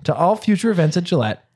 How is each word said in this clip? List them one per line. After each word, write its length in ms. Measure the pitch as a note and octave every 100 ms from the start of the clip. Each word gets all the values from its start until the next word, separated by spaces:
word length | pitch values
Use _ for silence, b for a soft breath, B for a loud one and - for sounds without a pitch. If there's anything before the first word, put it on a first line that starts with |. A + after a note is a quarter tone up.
| -
to 100 | C#3
all 200 | F3 G#3+
future 340 | - G3+ A3+
events 260 | F#3 D#3 F3+
at 80 | F3
Gillette, 400 | D#3+ A2 - _